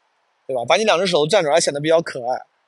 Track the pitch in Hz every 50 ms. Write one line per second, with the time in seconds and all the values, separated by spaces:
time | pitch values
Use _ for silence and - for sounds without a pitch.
0 | _ _ _ _ _ _ _ _ _ - 135 120 120 131 165 196 220 214 175 165
1 | 196 185 175 151 147 156 208 202 170 143 147 170 - 170 143 143 147 160 160 170
2 | 165 - - 139 117 120 127 - - _ _ _ _